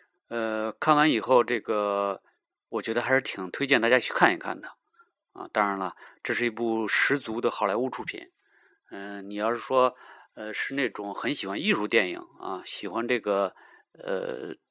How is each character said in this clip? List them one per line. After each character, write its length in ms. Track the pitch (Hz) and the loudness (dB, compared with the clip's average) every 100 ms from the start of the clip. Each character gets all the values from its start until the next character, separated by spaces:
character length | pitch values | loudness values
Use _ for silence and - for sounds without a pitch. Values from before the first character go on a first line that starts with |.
| _ _ _ | _ _ _
呃， 440 | 117 113 110 110 | -4 -2 -2 -4
看 220 | - - 147 | -2 2 6
完 140 | 156 | 6
以 100 | 123 | 4
后， 240 | 101 127 | 6 6
这 160 | 117 120 | 6 0
个 640 | - 107 104 101 101 95 _ _ _ _ _ | 0 0 2 0 0 -4 _ _ _ _ _
我 120 | 113 | -6
觉 120 | 101 | -2
得 80 | 113 | -2
还 140 | 120 131 | 2 0
是 60 | |
挺 280 | 131 - 92 | 0 -6 -8
推 160 | - 139 | -6 2
荐 160 | 131 | 4
大 80 | 113 | 6
家 80 | 123 | 4
去 160 | - | 2
看 180 | - 143 | 4 4
一 60 | 85 | 4
看 240 | 101 92 | -4 -8
的 140 | - - _ _ _ _ _ | -12 -18 _ _ _ _ _
啊。 160 | - 87 | -16 -4
当 160 | - 101 | 0 2
然 120 | 98 | 2
了， 160 | 92 - - - | -4 -8 -18 -8
这 140 | - 110 | -4 -2
是 100 | 120 | -2
一 40 | |
部 360 | 110 117 113 107 | 0 0 0 0
十 300 | - - 139 | 0 2 0
足 240 | 127 113 | -2 -2
的 80 | 117 | -2
好 160 | - 104 | 2 0
莱 100 | 104 | 2
坞 140 | 127 | -2
出 140 | - | -4
品。 280 | 110 - - _ _ _ _ _ _ | -8 -10 -14 _ _ _ _ _ _
嗯， 360 | 101 101 101 98 | -12 -10 -10 -8
你 60 | |
要 160 | 104 107 | -4 -2
是 80 | 120 | -2
说， 400 | - 131 127 - - - - - | 2 4 4 2 -12 -20 -20 -14
呃， 180 | 107 | -10
是 220 | 104 - 135 | -6 -6 -2
那 120 | 127 | -2
种 240 | - 101 | -4 -8
很 220 | 98 117 | -6 -4
喜 140 | 147 95 | -4 -4
欢 120 | 101 | -4
艺 140 | 185 | 0
术 140 | 156 101 | 0 2
电 220 | 113 90 | 0 0
影 100 | 87 - - | -4 -12 -14
啊， 220 | - 92 | -10 -8
喜 240 | - - 101 | -8 -10 -6
欢 200 | 98 117 | -4 -2
这 120 | 120 | 0
个， 360 | 104 98 95 - - - _ | 2 2 0 -4 -20 -20 _
呃， 640 | - - 95 92 62 85 - _ | -14 -6 -4 -4 -6 -8 -12 _